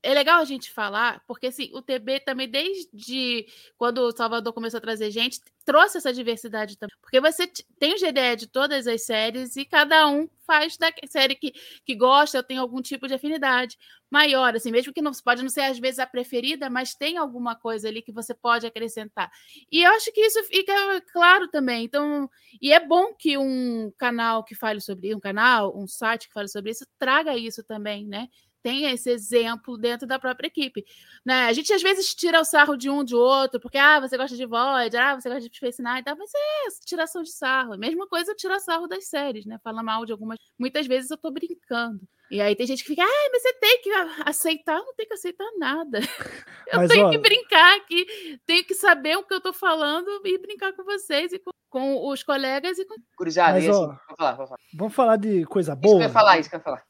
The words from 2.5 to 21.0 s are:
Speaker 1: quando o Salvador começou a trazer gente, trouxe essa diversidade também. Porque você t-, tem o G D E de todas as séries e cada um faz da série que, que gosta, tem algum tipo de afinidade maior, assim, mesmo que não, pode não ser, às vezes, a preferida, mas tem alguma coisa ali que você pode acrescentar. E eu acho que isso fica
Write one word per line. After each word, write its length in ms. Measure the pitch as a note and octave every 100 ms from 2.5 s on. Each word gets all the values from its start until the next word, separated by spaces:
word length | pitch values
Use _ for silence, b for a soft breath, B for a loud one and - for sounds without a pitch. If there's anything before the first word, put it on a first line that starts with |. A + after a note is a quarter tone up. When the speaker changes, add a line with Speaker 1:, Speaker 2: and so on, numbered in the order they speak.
| C4 F4 G4 E4 G#3 A3+ C4 B3 A#3+ G#3+ b b _
Speaker 1:
quando 220 | A#3+ B3
o 120 | A#3+ A#3
Salvador 360 | A#3 A#3 A3
começou 260 | A3+ A3+ A3+
a 20 |
trazer 300 | A3 A3 G#3+
gente, 280 | G#3+ B3 - _ _ -
trouxe 320 | D4 F4 F4+
essa 140 | C#4
diversidade 640 | B3+ A#3 A3+ A#3 G#3+ G#3+ G3+
também. 180 | G#3 _
Porque 200 | _ C4
você 240 | D4+ D#4+ F4+
t-, 200 | - - _
tem 140 | D4
o 40 | G4
G 140 | F4
D 80 | C#4
E 160 | B3+ A#3
de 120 | A3
todas 400 | C4 C#4+ C#4+ A#3+
as 180 | A3+ -
séries 500 | A3 A3 A#3 B3+ C4+
e 60 | C#4
cada 420 | D#4 D4+ D#4+ D4+
um 200 | C#4+ D#4+ _ -
faz 300 | D4+ D#4+ -
da 140 | E4 D#4+ C#4
série 260 | D4+ C4+ C4+
que, 180 | C#4+ B B B -
que 100 | A3+
gosta, 460 | B3 C#4 D4 C4
tem 140 | B3 C4
algum 240 | B3 B3+
tipo 260 | B3 C4+ C4
de 60 |
afinidade 640 | C4 D4 D#4 C4+ B3 B3+ - b b _
maior, 440 | C#4+ D4+ C4+ B3+ A3+
assim, 160 | A#3+
mesmo 220 | A3+ B3+
que 80 | D4+
não, 100 | D4+ B3+ -
pode 160 | A#3+
não 80 | C4
ser, 120 | D4
às 180 | C4+ B3
vezes, 180 | C4 C4
a 80 | B3+
preferida, 640 | B3 B3 B3 B3+ D4+ C#4
mas 240 | B3 B3+
tem 240 | - C#4+ E4+
alguma 380 | D4 A#3+ A#3+ A3+
coisa 320 | A#3 A3 G#3+
ali 120 | A3
que 100 | A3+
você 200 | A3 A3+
pode 360 | A#3 A#3 A#3 A3+
acrescentar. 640 | A3+ A3+ A3 G#3+ - F#3 b b b _
E 100 | D#4
eu 100 | F4
acho 200 | A4 A4
que 100 | G#4+
isso 220 | A4 A4
fica 300 | G#4 F#4+ F#4+ G4 G4 F#4+